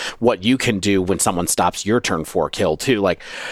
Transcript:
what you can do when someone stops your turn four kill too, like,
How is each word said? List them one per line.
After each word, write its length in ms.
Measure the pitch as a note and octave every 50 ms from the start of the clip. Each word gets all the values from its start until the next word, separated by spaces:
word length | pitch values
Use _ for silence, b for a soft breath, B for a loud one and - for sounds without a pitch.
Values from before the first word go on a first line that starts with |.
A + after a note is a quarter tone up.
| B B B B
what 240 | A2+ B2 A2 F2+ F#2
you 140 | A#2 C3+
can 220 | C3 - - G#2+ F#2+
do 220 | F2+ G2+ G2 F#2+
when 180 | F2+ F2+ F#2 -
someone 280 | - A2 F#2 F2 F2+
stops 380 | - - - F2+ F2 - - -
your 140 | G2+ A2+ A#2+
turn 240 | - - F#2 D#2+ D2+
four 260 | - - F2 D2+ D2
kill 280 | - - G2+ D#2+ D#2
too, 240 | - - C#3 A#2+ G#2
like, 200 | G2 F2+ E2+ B B B B B B B